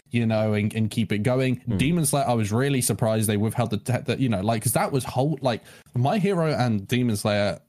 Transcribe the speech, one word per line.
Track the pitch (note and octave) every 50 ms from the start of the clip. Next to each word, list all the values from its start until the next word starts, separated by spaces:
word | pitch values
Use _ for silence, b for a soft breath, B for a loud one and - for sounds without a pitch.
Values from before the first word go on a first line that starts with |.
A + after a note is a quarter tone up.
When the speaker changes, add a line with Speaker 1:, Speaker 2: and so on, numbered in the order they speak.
| B _
Speaker 1:
you | - A#2 A#2
know, | A2 A2 G#2+ A2 A2 G#2+
and, | G#2 G#2 G#2+ G#2+
and | A2+ A2 G#2
keep | - A#2 A2 - A2
it | G2+
going?" | G#2+ B2 B2 C3 C3 C3 B2 - - -
Speaker 2:
Mm. | G#2+ F#2
Speaker 1:
Demon | B2 D3 F3 F3 D#3
Slayer, | - - C#3+ C3+ -
I | A#2+
was | A#2 G#2+ G2
really | G#2+ A#2 C3+ C#3+ C#3+ B2+
surprised | B2 - A2+ - B2 A2 A2 A2 A2 G2+
they | G#2+ G2+
withheld | G#2+ A2+ - - - F#2
the, | G#2 G2
te-, | - - A#2+ - -
the, | - A#2 -
you | C3+ B2+
know, | A2 F#2
like, | F#2+ A2 A#2 A2+ -
'cause | A#2+ -
that | E3 G3+ -
was | C#3+ C3+ -
whole, | - - B2+ C3+ D#3 D#3+ -
like, | C#3 C3 A2+ - - B B B B B B
My | B2 B2 - G3+ A3
Hero | E3 G3+ G3 E3+ D#3+ D#3
and | C#3 G2+ B2+ A#2+ A2 G2+ G2
Demon | - A#2+ B2 B2+ A#2+ G#2+
Slayer, | G2+ - A2 G#2 G#2 G2+ G2+ E2 - _